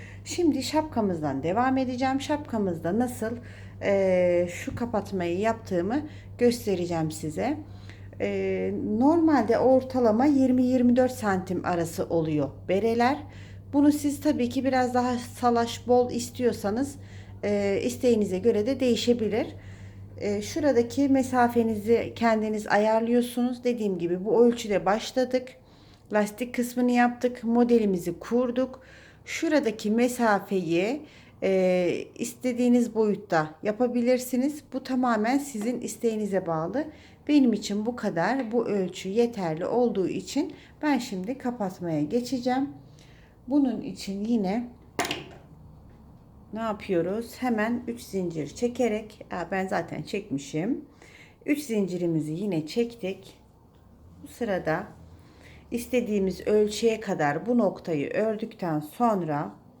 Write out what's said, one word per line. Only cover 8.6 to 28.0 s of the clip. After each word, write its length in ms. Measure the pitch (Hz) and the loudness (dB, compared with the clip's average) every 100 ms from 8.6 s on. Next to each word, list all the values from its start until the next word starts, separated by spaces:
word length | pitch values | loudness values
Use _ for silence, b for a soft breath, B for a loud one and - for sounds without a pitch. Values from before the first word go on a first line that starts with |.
| 185 196 202 214 | -2 -4 -2 2
normalde 640 | 269 339 320 277 208 233 | 4 6 6 4 4 4
ortalama 640 | 247 262 262 254 240 214 285 | 6 4 2 2 4 4 4
yirmi 380 | 269 262 254 | 4 4 4
yirmi 320 | 247 254 247 240 | 4 4 4 6
dört 160 | 254 | 4
santim 540 | 247 214 185 185 180 - | 2 -2 -2 -2 -4 -2
arası 400 | 175 165 175 - | 0 -2 -2 -2
oluyor 400 | 170 160 151 139 - - | 0 2 0 -2 -4 -2
bereler. 480 | 185 226 226 240 294 - B B B - | 0 2 2 2 0 -6 B B B -2
Bunu 180 | 285 294 | 4 6
siz 300 | 294 294 277 | 4 2 0
tabii 280 | 302 233 240 | 0 0 0
ki 160 | 262 254 | 0 0
biraz 280 | 262 247 | 2 2
daha 240 | 247 247 240 | 2 0 -2
salaş, 680 | 240 - 247 233 233 - - | -6 -2 2 2 0 -2 2
bol 240 | 247 247 | 4 4
istiyorsanız, 840 | 240 - - 240 - 202 220 285 - B B B B | -2 -6 -2 0 0 -2 -2 -4 -6 B B B B
e, 380 | 202 202 202 196 | -2 0 2 0
isteğinize 560 | 247 240 254 220 196 185 | -2 0 4 4 2 0
göre 260 | 220 208 214 | 2 2 2
de 140 | 269 | 0
değişebilir. 680 | 262 226 - 240 214 208 311 - B B B B B - | 2 2 2 2 2 -2 -4 -8 B B B B B -8
E, 240 | 202 202 | -4 -4
şuradaki 680 | 208 330 294 240 240 - 277 | -4 -2 2 4 2 2 4
mesafenizi 1040 | 269 247 254 240 233 226 214 202 233 - 160 | 4 2 4 4 4 2 0 2 2 2 0
kendiniz 520 | 233 220 214 214 208 | 2 2 0 -2 2
ayarlıyorsunuz. 960 | 202 214 220 233 240 240 - 247 247 | 2 4 4 4 2 2 0 -2 0
Dediğim 340 | 247 208 208 185 | -2 0 0 0
gibi 280 | 170 180 202 | -2 -2 2
bu 200 | 220 240 | 6 6
ölçüde 400 | 240 214 190 170 | 4 0 0 2
başladık. 640 | 214 - - 254 254 254 - b b b b b | 0 0 -2 0 0 -4 -16 b b b b b
Lastik 420 | 214 208 - 240 240 | 0 0 -2 -6 -4
kısmını 360 | 240 247 247 | -2 0 2
yaptık. 520 | 240 240 240 247 240 | 4 4 2 -2 -2
Modelimizi 760 | 226 233 240 233 208 180 | 0 4 6 6 4 0